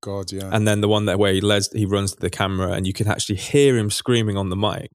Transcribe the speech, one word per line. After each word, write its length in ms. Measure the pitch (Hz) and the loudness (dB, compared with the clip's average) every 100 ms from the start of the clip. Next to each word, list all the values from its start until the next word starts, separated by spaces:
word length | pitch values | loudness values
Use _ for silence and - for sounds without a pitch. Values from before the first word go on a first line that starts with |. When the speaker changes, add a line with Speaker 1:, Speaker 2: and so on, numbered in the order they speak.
Speaker 1:
God, 300 | 101 98 90 | -10 -10 -8
yeah. 180 | 95 95 | -10 -2
Speaker 2:
And 140 | 107 107 | 0 2
then 140 | 104 | 2
the 80 | 104 | 2
one 160 | 104 104 | 2 2
that 100 | 95 | 2
where 140 | 101 | 2
he 80 | 95 | 4
les-, 320 | 104 104 104 | 2 2 0
he 140 | - 98 | -2 0
runs 260 | 98 98 | 0 0
to 60 | - | -4
the 80 | 92 | -6
camera 440 | - 98 95 92 | -2 -2 0 -2
and 140 | 92 95 | -2 -4
you 40 | |
can 140 | 95 107 | -2 -2
actually 300 | - - 95 | -2 -2 -6
hear 400 | - 143 139 120 | 0 4 4 4
him 100 | 104 | 0
screaming 480 | - - 120 107 101 | -4 0 0 0 -2
on 120 | 98 | -2
the 60 | 95 | -2
mic. 340 | 104 92 - | -2 -2 -10